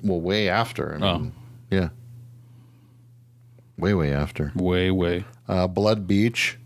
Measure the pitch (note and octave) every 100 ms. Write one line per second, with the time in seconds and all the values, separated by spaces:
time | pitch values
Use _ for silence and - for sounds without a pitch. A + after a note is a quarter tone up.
0 | G#2 F2+ E2+ G#2 G2+ F#2+ C3+ - D2 D2+
1 | F#2+ E2+ - - - - - F#2+ F2 -
2 | - - - - - - - - - -
3 | - - - _ - - - - E2+ G2
4 | D2+ C#2+ D2 - D2 F#2 F2+ F2+ F#2 F#2
5 | F2 F2 F#2+ - - F#2+ F#2 F2+ G#2 A2
6 | F#2 G2+ A2+ - - -